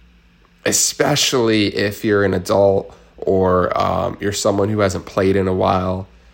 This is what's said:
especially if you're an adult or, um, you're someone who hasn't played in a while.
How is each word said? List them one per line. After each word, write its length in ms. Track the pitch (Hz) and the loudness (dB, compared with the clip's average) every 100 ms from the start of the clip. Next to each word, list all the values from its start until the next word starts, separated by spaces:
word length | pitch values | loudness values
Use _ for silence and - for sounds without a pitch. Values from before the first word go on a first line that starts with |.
| - _ _ _ _ _ | -20 _ _ _ _ _
especially 1040 | - - - - 147 143 - 131 113 110 101 | -4 -2 -2 0 0 0 0 0 2 2 0
if 300 | - 101 101 | 0 -4 -2
you're 200 | 110 101 | 0 2
an 100 | 98 | 2
adult 600 | 92 90 101 101 98 - - - - | -2 0 2 4 2 -2 -14 -20 -8
or, 580 | - 95 92 90 90 - | -2 2 2 2 0 0
um, 360 | 95 90 92 - | -2 -2 -4 -4
you're 120 | 101 | -6
someone 360 | 98 107 101 101 | -2 -2 0 0
who 120 | 107 | 0
hasn't 260 | 98 95 - | 0 -2 -6
played 300 | - 95 95 | 0 2 2
in 100 | 95 | 0
a 60 | |
while. 540 | 92 95 92 92 92 95 - - | 0 0 0 -2 -4 -8 -18 -20